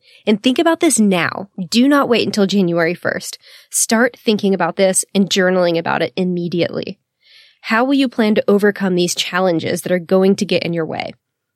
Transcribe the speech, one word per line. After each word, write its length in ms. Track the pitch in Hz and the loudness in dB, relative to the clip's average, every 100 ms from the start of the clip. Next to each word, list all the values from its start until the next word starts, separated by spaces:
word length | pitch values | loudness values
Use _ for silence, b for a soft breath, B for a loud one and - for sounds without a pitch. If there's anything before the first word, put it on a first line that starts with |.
| b b - | b b -2
And 160 | 220 | 0
think 160 | 262 254 | 0 2
about 220 | 330 330 | 0 2
this 180 | 339 233 | 2 2
now. 520 | 208 180 156 - 196 - 175 | 2 2 -2 -6 -12 -12 -4
Do 200 | 226 269 | 2 4
not 200 | 285 254 | 4 2
wait 160 | 226 | 0
until 220 | 190 202 196 | 0 0 0
January 480 | 196 175 170 165 | 2 0 0 -2
first. 440 | 175 - - - - B B B | -2 -4 -6 -10 -16 B B B
Start 460 | - - 226 247 - | -4 0 2 0 0
thinking 380 | - 208 196 | -2 0 0
about 220 | 190 170 - | 0 -2 0
this 280 | 190 185 - | 0 0 -2
and 140 | 196 185 | -2 0
journaling 480 | 196 180 185 175 165 | 2 2 2 2 0
about 240 | 170 143 | -2 -2
it 140 | 160 - | -2 -2
immediately. 840 | 180 175 170 170 160 - - - _ _ b b b b | -4 -2 -4 -4 -4 -4 -10 -14 _ _ b b b b
How 220 | - 226 | -4 0
will 100 | 262 | 2
you 140 | 285 269 | 2 0
plan 260 | - 214 208 | 0 0 2
to 80 | - | 2
overcome 460 | 202 202 202 196 | 2 2 0 -2
these 200 | 180 180 | 0 -2
challenges 680 | - - 180 190 165 - 170 | -2 -4 0 0 0 -2 -6
that 100 | - | -2
are 60 | 180 | -4
going 380 | 165 190 190 202 | 0 2 2 2
to 100 | 190 | 0
get 160 | 180 | -2
in 100 | 170 | -2
your 140 | 170 156 | -6 -6
way? 260 | - - - _ _ _ | -8 -10 -14 _ _ _